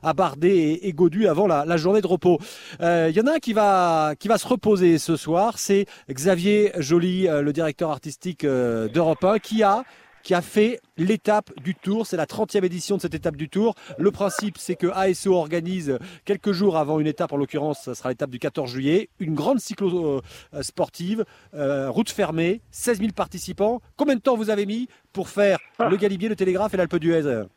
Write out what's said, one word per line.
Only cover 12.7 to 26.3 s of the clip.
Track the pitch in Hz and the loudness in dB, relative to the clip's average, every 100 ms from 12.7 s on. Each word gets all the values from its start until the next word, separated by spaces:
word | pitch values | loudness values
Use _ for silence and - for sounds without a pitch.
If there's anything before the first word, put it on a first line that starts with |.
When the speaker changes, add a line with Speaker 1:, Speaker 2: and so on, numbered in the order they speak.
| 175 - 196 | -4 -4 -4
Speaker 1:
de | |
cette | 165 160 | -4 -4
étape | 170 143 | -6 -6
du | 156 | -4
Tour. | 185 226 202 - - | 0 0 0 -12 0
Le | 190 | 0
principe, | - 202 - 208 - | 2 -4 -2 -6 -8
c'est | - 185 | -8 -2
que | 175 | -2
A | 190 190 | 0 0
S | 180 196 | 0 2
O | |
organise | 180 151 170 170 185 151 127 - - - | 2 2 -4 -4 -6 -4 -4 -6 -18 -6
quelques | 202 208 | -4 -2
jours | 180 202 160 | 0 2 2
avant | 147 156 | 0 0
une | 151 | -2
étape, | 151 170 | -2 -4
en | 143 | -2
l'occurrence, | 139 151 151 143 | -4 -4 -4 -6
ça | - 123 | -8 -10
sera | 131 | -8
l'étape | 127 143 | -6 -6
du | 123 | -6
quatorze | 156 - 127 | -8 -6 -8
juillet, | 127 135 175 220 _ | -2 0 0 0 _
une | 170 151 | -4 -2
grande | 160 269 | 0 -2
cyclo, | - - 196 180 160 135 - - - | -2 -4 -2 0 -2 -4 -6 -20 -16
euh, | 147 | -12
sportive, | 131 - 160 - 175 220 208 - _ | -12 -4 -6 -4 -6 -4 -6 -10 _
euh, | 151 139 139 135 | -4 -2 -2 -2
route | 123 226 | -2 -4
fermée, | - 175 160 170 220 _ | -2 -2 0 -2 -2 _
seize | - - 220 | -8 -4 -2
mille | 220 | -2
participants. | 196 180 180 - - 208 240 _ - | -4 -6 -6 -12 -2 -2 -2 _ -4
Combien | 294 262 | 0 2
de | |
temps | 269 240 | 0 0
vous | 214 | 0
avez | 208 202 | -2 -2
mis | 220 254 _ _ | -4 -8 _ _
pour | - 185 | -10 -8
faire | - 202 180 - _ | 0 2 2 -4 _
Speaker 2:
Ah. | 233 | 0
Speaker 1:
le | 190 | 2
Galibier, | 202 190 | 0 -2
le | 214 | -4